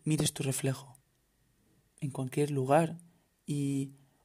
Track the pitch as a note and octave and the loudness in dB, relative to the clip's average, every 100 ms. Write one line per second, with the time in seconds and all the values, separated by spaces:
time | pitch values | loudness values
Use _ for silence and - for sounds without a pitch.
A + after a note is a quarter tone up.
0 | D3+ D#3 D3+ - C3+ C3 C3+ C3 - - | -2 0 0 -2 -4 -2 -2 -4 -8 -20
1 | _ _ _ _ _ _ _ _ _ _ | _ _ _ _ _ _ _ _ _ _
2 | C#3+ B2 C3 D3 D3 C#3+ C3 D3 E3 E3 | -8 -6 -4 0 0 0 4 4 4 -2
3 | - _ _ _ - C#3+ C#3 C#3 C3+ - | -16 _ _ _ -6 -4 -2 -2 -4 -8
4 | _ _ | _ _